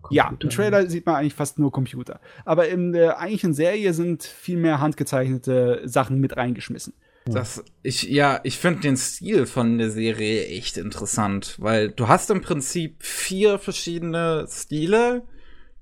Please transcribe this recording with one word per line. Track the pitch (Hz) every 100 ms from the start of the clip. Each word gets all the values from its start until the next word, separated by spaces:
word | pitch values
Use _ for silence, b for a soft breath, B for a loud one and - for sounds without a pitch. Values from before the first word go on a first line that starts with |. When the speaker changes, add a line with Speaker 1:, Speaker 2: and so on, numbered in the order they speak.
| -
Speaker 1:
Ja, | - -
im | -
Speaker 2:
Computer. | 147 -
Speaker 1:
Trailer | 208 202 180
sieht | 170 170
man | 147
eigentlich | 147
fast | - 143 -
nur | 143
Computer. | 139 127 127 - - B B -
Aber | 160 165
in | 180 175
der | 170 165 -
eigentlichen | 175 214 180
Serie | 139 170 214 196
sind | 165 175 160
viel | - - - 175
mehr | 165 147
handgezeichnete | 151 - 139 131 131 127 131 127 123 120
Sachen | 131 139 127 135
mit | 135 -
reingeschmissen. | 123 117 - - - - b b 120
Speaker 3:
Das, | 123 117 - - _
ich, | 135 -
ja, | 92 143 143 -
ich | 139 -
find | 175 156
den | 143 131
Stil | - - 180 196 117
von | 131 117 117
der | 110
Serie | 110 113 110 107 110 -
echt | 92 - -
interessant, | 98 - 101 117 101 98 - -
weil | 104 110 104
du | 107 113
hast | 185 -
im | 196
Prinzip | - 151 131 175 160 -
vier | - - - 190 208 196
verschiedene | - - 170 170 170 165 165 156 -
Stile, | - - 151 165 220 240 247 b b b b b b